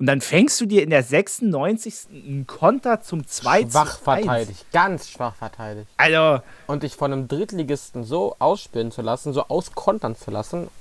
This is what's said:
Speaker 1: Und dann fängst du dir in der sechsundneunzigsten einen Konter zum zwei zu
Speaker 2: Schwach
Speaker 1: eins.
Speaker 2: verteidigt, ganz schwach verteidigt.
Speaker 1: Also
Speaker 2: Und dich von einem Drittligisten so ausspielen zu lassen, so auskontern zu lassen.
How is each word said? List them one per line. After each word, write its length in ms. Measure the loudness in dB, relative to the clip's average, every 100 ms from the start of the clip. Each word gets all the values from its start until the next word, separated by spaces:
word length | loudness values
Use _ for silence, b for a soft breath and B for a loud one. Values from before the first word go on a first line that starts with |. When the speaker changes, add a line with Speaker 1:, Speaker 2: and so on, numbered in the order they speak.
Speaker 1:
Und 60 | 2
dann 120 | 2
fängst 400 | 2 4 4 4
du 60 | 2
dir 160 | 2
in 80 | 4
der 140 | 2
sechsundneunzigsten 1200 | 4 2 0 -2 0 0 0 -2 -6 -14 -18 -18 -10
einen 220 | -8 -8
Konter 540 | 2 2 4 0 -2
zum 260 | -2 -8 -6
zwei 340 | -4 2 2
zu 80 | 4
Speaker 2:
Schwach 160 | 2 2
Speaker 1:
eins. 140 | 0
Speaker 2:
verteidigt, 680 | 0 0 2 0 -2 -8 -2
ganz 360 | 2 2 0 -8
schwach 240 | -8 -8 -8
verteidigt. 520 | -14 -12 -12 -12 -12 2
Speaker 1:
Also 440 | 4 6 4 4 B B B
Speaker 2:
Und 160 | -6
dich 140 | -6 -4
von 180 | -4
einem 140 | -4 -4
Drittligisten 760 | -6 -6 -6 -4 -4 -6 -12
so 320 | -6 -4 -4 0
ausspielen 500 | 0 0 -4 -6 -6
zu 120 | -6
lassen, 280 | -6 -4 -4
so 120 | -4
auskontern 720 | -2 -2 -4 -4 -2 -2 -4 -8
zu 160 | -8
lassen. 380 | -8 -6 -8 -10 -14